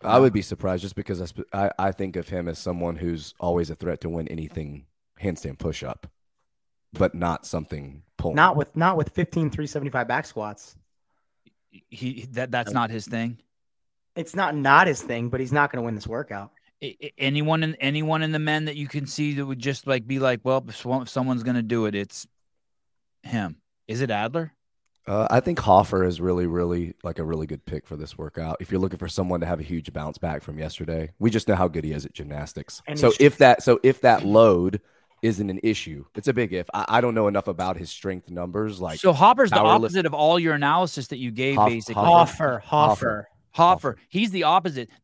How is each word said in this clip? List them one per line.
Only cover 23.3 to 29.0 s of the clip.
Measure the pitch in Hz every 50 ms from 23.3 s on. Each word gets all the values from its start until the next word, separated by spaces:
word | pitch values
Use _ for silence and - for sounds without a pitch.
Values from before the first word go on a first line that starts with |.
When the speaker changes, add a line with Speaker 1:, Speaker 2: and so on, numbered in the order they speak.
| 120 110 98 82 76 - _ _ _ _ _ -
Speaker 3:
Is | 113 120
it | 139 117
Adler? | 107 101 110 117 143 165 165 156 - _ _ _ _ _ _ _ _ _ _ -
Speaker 1:
Uh, | 98 107 110 -
I | - 127
think | - 175 170 -
Hoffer | - 104 92 98 101 - - 92 92
is | 90 87 80
really, | 87 90 90 90 90
really, | 85 85 87 87 87 87 87 85 82 - _
like, | - 85 80 -
a | 80
really | 80 82 80 80
good | 76 78 69 _
pick | - 78 71 -
for | - 80
this | 73 78 - -
workout. | - 78 73 - 82 80 80 78 -
If | 90 -
you're | 98 92
looking | 95 92 92 80